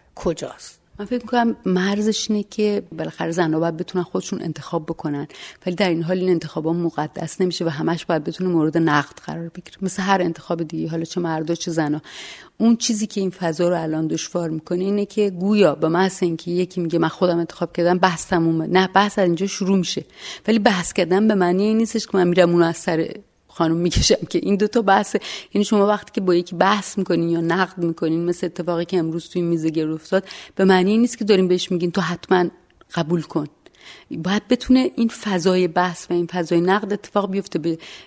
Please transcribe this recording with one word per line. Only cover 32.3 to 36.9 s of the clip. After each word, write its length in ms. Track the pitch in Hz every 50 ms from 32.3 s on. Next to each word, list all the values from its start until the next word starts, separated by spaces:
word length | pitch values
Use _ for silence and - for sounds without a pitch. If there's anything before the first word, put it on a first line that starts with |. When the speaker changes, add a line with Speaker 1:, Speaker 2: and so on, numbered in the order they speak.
| 190 180 175 165 - - _ _ _ _ _ - -
Speaker 2:
قبول 280 | 170 160 147 175 170
کن. 240 | 156 - - 156 147 143 _ _ _ - _ _ - - - - - -
باید 380 | - 170 156 185 196 214 - -
بتونه 420 | 254 247 - - 254 262 254 247 -
این 120 | - 233 220
فضای 600 | - - - 208 196 180 160 190 185 185 180 175
بحث 380 | 165 180 180 180 165 - - -
و 40 | 180
این 120 | 175 175
فضای 340 | 165 - 180 165 156 175 170
نقد 320 | 175 185 190 214 214 196